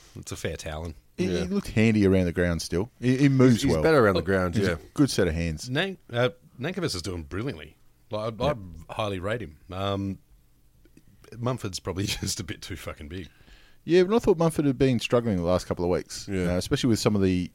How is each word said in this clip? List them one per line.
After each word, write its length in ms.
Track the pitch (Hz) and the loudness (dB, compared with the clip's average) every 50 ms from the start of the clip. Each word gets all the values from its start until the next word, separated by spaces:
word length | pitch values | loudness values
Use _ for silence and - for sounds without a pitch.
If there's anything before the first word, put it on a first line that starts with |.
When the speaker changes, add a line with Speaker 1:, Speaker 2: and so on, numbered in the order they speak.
| - - - | -20 -20 -18
Speaker 1:
it's 160 | 98 92 - 92 | -18 -14 -14 -12
a 40 | |
fair 200 | 87 - 101 80 | -8 -8 -8 -8
talon. 380 | 73 - 80 78 78 82 87 78 - - _ _ | -8 -10 -10 -10 -8 -8 -10 -12 -14 -18 _ _
Speaker 2:
He, 100 | - - | -4 -2
Speaker 3:
Yeah. 140 | 190 180 175 | -2 -2 -2
Speaker 2:
he 60 | - | -2
looked 220 | 90 - - - - | -2 -4 -6 -6 -2
handy 380 | - 110 107 113 110 107 101 | 0 2 4 4 4 4 4
around 200 | 95 95 95 92 | 6 6 4 2
the 60 | 87 80 | 2 0
ground 300 | 90 87 87 85 82 - | 0 0 0 0 -2 -4
still. 280 | - - 85 104 120 _ - | -4 -4 -4 -4 -4 _ -4
He, 160 | 117 127 131 | 0 0 2
he 120 | 127 143 143 | 4 4 4
moves 260 | 135 131 127 135 120 | 6 8 8 8 6
Speaker 3:
He's, 80 | 101 95 | 6 4
he's 80 | 90 85 | 2 2
Speaker 2:
well. 100 | 80 76 | 2 4
Speaker 3:
better 160 | 160 160 143 117 | 4 6 6 6
around 100 | 104 95 | 6 4
the 40 | 85 | 2
Speaker 1:
Look, 80 | 80 | 2
Speaker 3:
ground, 280 | 87 98 95 92 90 82 | 0 0 2 2 0 0
Speaker 2:
He's 120 | 110 98 92 | 0 0 0
Speaker 3:
yeah. 60 | 85 | 0
Speaker 2:
a 40 | 82 - - - | -2 -6 -6 0
good 160 | - 147 127 | 2 2 2
set 160 | - - 101 85 | 2 2 2 2
of 60 | 78 | 2
hands. 340 | 82 85 85 78 76 - 123 | 0 -2 -2 -2 -4 -6 -6
Speaker 1:
Nan-, 300 | 127 147 185 196 190 - _ - 117 | -4 -4 -4 -4 -6 -10 _ -6 -2
uh, 180 | 120 123 127 127 - _ - _ - | 0 0 0 -2 -4 _ -20 _ -10
Nankervis 340 | 120 160 185 196 175 131 - | -8 -8 -6 -4 -4 -4 -4
is 80 | 90 80 | -4 -6
doing 200 | 101 90 87 78 | -6 -6 -8 -8
brilliantly. 520 | 71 - 92 113 139 107 78 80 85 - _ _ - _ _ _ - | -8 -6 -6 -6 -6 -8 -10 -12 -18 -20 _ _ -20 _ _ _ -10
Like, 240 | 107 107 107 117 113 104 | -8 -6 -6 -6 -6 -4
I, 40 | 123 | -2
Speaker 2:
Yeah. 80 | 143 147 117 95 90 82 82 85 - | -2 -2 -4 -8 -14 -16 -16 -16 -12
Speaker 1:
I 40 | - | -6
highly 240 | - 110 104 101 92 | -6 -4 -4 -4 -4
rate 220 | 87 101 113 127 98 | -4 -4 -6 -6 -8
him. 140 | 76 73 - _ - 90 | -10 -14 -18 _ -12 -10
Um, 460 | 92 98 98 98 98 98 98 95 - _ _ _ _ _ _ _ _ _ _ _ _ - - _ - - _ - - - - - 113 | -6 -4 -4 -2 -2 -4 -4 -6 -8 _ _ _ _ _ _ _ _ _ _ _ _ -20 -20 _ -20 -20 _ -20 -20 -20 -20 -12 -6
Mumford's 420 | 120 120 131 113 - 104 92 - | -4 -4 -4 -4 -6 -8 -8 -8
probably 240 | - - 87 90 101 | -8 -6 -4 -2 -2
<laughs> 20 | |
just 340 | 110 - - - 98 - - | -4 -4 -4 -6 -6 -6 -6
a 40 | 95 | -8
bit 180 | 78 - - - | -10 -10 -12 -12
too 140 | - 98 | -14 -12
fucking 320 | 80 - - 78 - 80 71 | -12 -10 -12 -12 -12 -12 -12
big. 200 | 82 95 85 - - _ - - - - - - - - - | -12 -12 -14 -14 -18 _ -20 -20 -20 -20 -20 -20 -20 -14 -4
Speaker 2:
Yeah, 180 | - 160 180 185 | 2 4 4 4
but 140 | 180 214 | 4 2
I 20 | 240 | 2
thought 180 | - - 190 160 | 2 2 2 4
Mumford 280 | 170 165 156 - 151 | 2 2 2 2 0
had 120 | 143 135 123 | 0 2 2
been 200 | 139 135 127 110 | 2 2 2 2
struggling 360 | - - - 120 117 117 101 | 0 0 0 2 2 2 0
the 60 | 90 85 | 0 2
last 240 | 85 90 90 - | 2 2 2 0
couple 180 | - 92 82 87 | -2 -4 -2 0
of 60 | 87 | 0
weeks, 380 | 90 78 - - - - - - | 0 0 -2 -4 -10 -12 -10 -6
Speaker 3:
Yeah. 220 | 98 92 90 87 90 | -4 -2 0 0 0
Speaker 2:
uh, 20 | |
especially 320 | 90 92 - 147 135 - 131 | 0 -2 -2 -2 0 2 2
with 100 | 110 101 | 2 2
some 180 | - 117 107 | 2 2 2
of 60 | 101 95 | 4 4
the, 280 | 95 92 90 90 - - | 4 2 2 0 -4 -8